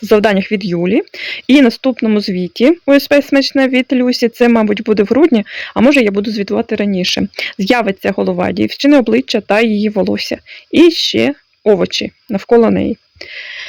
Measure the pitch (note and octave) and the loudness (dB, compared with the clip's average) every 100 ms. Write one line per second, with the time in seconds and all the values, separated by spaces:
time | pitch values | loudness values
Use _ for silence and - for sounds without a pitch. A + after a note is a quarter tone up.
0 | G3+ G#3+ G#3+ G3 F#3+ F#3+ F#3+ E3+ F3+ B3+ | 0 2 2 0 -2 -4 -4 -2 0 -2
1 | G#4 - - - - C#4+ A#3+ - C4+ A#3 | -2 -12 -14 -10 2 4 4 2 -4 -2
2 | A3 G#3 G#3 F3+ F3+ - B3 E4+ - C#4 | 0 0 -2 -4 -6 0 2 2 2 2
3 | - C#4+ - C#4 C4+ C#4 C4 B3+ B3+ B3+ | 2 0 2 0 0 -2 0 0 0 0
4 | B3 B3+ A#3 - A#3+ A3+ G#3+ G#3 A3 G#3 | 0 0 -2 2 2 2 0 -2 -2 0
5 | G3 A#3+ E4 A3 - - - G3+ A#3+ C#4+ | 2 2 4 2 -2 -12 -8 2 4 4
6 | G#3 G3 A3 G#3+ F#3+ G#3 A3+ A3 G#3 F#3 | 2 -2 -4 -6 -4 -4 -4 -4 -2 -2
7 | F#3 G3+ G3 - - - G3 B3 G#3+ F#3+ | -4 -4 -6 -6 -12 -6 -2 0 0 -4
8 | G3 G3+ F#3+ F3 F#3+ F#3 G#3+ - C#4 D4 | -4 -2 -4 -2 -4 -2 -4 0 2 4
9 | A3+ A3+ - A3 - G#3 A#3 G#3 G#3+ G#3 | 2 -2 -2 -6 -2 0 0 0 -2 -2
10 | F#3 G#3 - - - - _ - E4+ E4+ | -2 -4 -6 -10 -12 -20 _ 4 4 2
11 | - G#3 A#3+ D4 _ _ - F#3+ F#3 - | -4 0 -2 -4 _ _ 0 0 0 -4
12 | G#3+ - - G3 - A#3 A3 F#3+ - A3+ | -8 -12 -8 -8 2 4 4 2 -2 -6
13 | _ _ - - - - | _ _ -18 -16 -16 -16